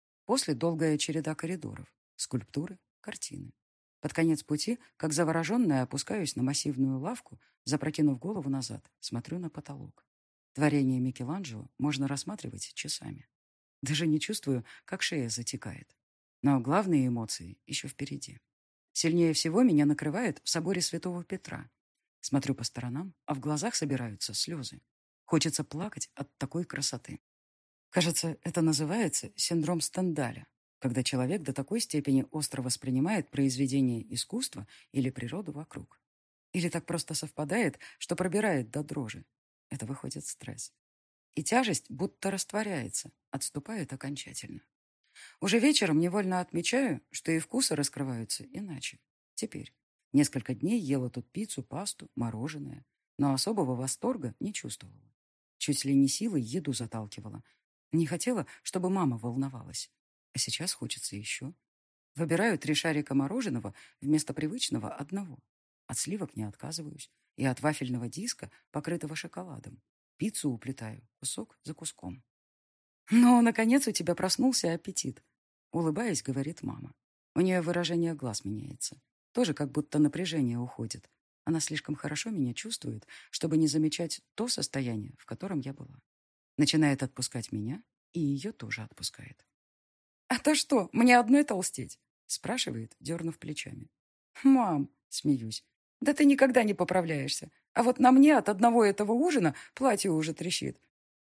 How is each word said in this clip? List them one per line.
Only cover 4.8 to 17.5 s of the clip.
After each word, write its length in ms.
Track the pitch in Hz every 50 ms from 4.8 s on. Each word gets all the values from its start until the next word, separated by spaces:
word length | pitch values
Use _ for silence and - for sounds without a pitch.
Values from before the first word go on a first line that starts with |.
| - - _ -
как 160 | - 156 147
завороженная, 680 | 147 170 151 165 165 165 147 214 247 247 165 143 131
опускаюсь 540 | 127 - - 139 - - 196 214 175 - -
на 80 | - 123
массивную 560 | 131 143 - - 151 139 127 135 135 135 131
лавку, 400 | 139 190 247 - - - - - _ _ _ _ -
запрокинув 560 | 123 143 151 143 156 147 - 151 147 135 120
голову 300 | - 170 - 143 139 135
назад, 420 | 135 135 127 - 110 - - _ _ _
смотрю 400 | - - 117 117 - - 165 180
на 100 | 175 160
потолок. 560 | - 151 - - 143 139 - - - _ _ _ _ _ _ _ _ _ _ _
Творение 480 | - - 147 151 151 143 135 131 131 127
Микеланджело 720 | 127 131 127 - 123 123 160 196 196 135 113 107 131 - _ -
можно 320 | - 147 143 131 139 135
рассматривать 640 | 139 135 - 165 - - - 120 - 101 - - -
часами. 560 | - - 151 - - - - - - - _ _ _ _ _ _ _ _ _ _ _
Даже 240 | - - 156 143 170
не 140 | 160 151 156
чувствую, 460 | - - 214 - - 143 135 123 113 - - - _
как 180 | - 190 190
шея 280 | - - 175 151 123 113
затекает. 640 | 113 117 120 - - 123 - 107 78 - - _ _ _ _ _ _ _ _ _ _ _
Но 180 | - 139 139 131
главные 480 | 117 131 156 196 208 190 170 143 127 127
эмоции 500 | 120 117 113 107 - - 87 87